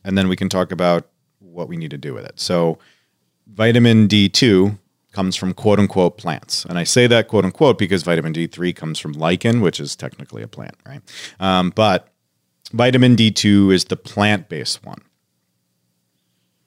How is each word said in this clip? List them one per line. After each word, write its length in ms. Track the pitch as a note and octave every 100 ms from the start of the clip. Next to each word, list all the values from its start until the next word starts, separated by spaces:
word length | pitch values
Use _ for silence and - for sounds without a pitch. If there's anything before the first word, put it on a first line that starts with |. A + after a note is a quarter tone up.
| G2
and 120 | G2
then 120 | F#2+
we 80 | F#2
can 100 | F#2+
talk 240 | F#2+ F2
about 380 | E2+ F2 E2+ - _ _ _
what 280 | G2 F2 -
we 80 | E2
need 160 | E2
to 60 | C#2+
do 160 | -
with 100 | A#1+ G1+
it. 140 | -
So 400 | - F2+ E2+ D#2 _ _ _ _ _ _ _
vitamin 600 | G#2+ A2+ A#2+ A#2 A2+ G#2
D 220 | G#2 G2+
two 500 | - - F#2+ G2 G#2 _ _ _
comes 260 | - F#2+ -
from 160 | F#2+
quote-unquote 640 | F2+ G#2 G2+ G2 G2 F2 -
plants. 480 | E2+ D2 - - -
And 120 | F2
I 60 |
say 240 | - - B2
that 220 | A#2 A2
quote-unquote 480 | G#2+ F#2 - D3+ A2
because 260 | F#2+ F#2+
vitamin 300 | E2 E2 D#2+
D 140 | D#2+ E2+
three 260 | - F2+
comes 260 | E2+ E2 D#2
from 140 | D#2+
lichen, 460 | D2 D#2+ F2+ A#2 A#2+
which 180 | F#2 -
is 160 | C#2+ -
technically 480 | C2 - C#2 A1+
a 40 | A1+
plant, 280 | - G1+ - -
right? 160 | - - - - -
Um, 320 | F#2+ F#2 F2+
but 360 | F#2+ G#2+ F2+ - _ _ _ _ _ -
vitamin 420 | A2+ A#2+ B2+ B2+ A#2
D 140 | A2
two 400 | - G#2 G2+ G2
is 140 | F#2 -
the 100 | F#2
plant-based 880 | - - G#2 G#2 - D#2 - - -
one. 160 | - _ _ _ _ _ _ _ _ _ _ _ _ _ _ _ _